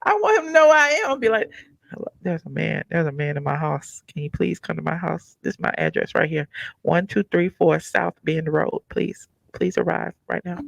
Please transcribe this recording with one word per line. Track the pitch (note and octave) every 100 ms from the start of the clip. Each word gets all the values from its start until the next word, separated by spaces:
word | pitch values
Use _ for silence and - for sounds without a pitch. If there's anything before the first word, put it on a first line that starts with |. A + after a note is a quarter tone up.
I | -
want | G#4 G#4 G#4+
him | D#4+
to |
know | D#4+ D#4
I | D#4 D4 D4+ G#4+
am. | C4+
Be | A3+
like, | A3 - - - _ _
Hello, | - - _
there's | F3+ E3+ D#3
a |
man, | C#3 D#3+ D#3 -
there's | E3+ D#3+
a |
man | C#3+ D3 D3
in |
my | C#3+ C#3+
house. | D#3 C#3+ - - _
Can | -
you | D3
please | - F3 F3
come | - D#3+
to |
my | D#3+ D#3+
house? | F3 E3 - _
This | -
is | -
my | E3 -
address | D#3+ D#3+ -
right | - D#3
here. | D#3+ D3 - - -
One | - E3 F#3+
two | -
three | G3+ F3 F3+
four | - E3+ D#3
South | - - F3 -
Bend | - D#3+ D#3+
Road. | D3+ D#3+ - _
Please, | - - - - _ _
please | - F3+ -
arrive | F3 E3 - - _
right | -
now. | F3+ F3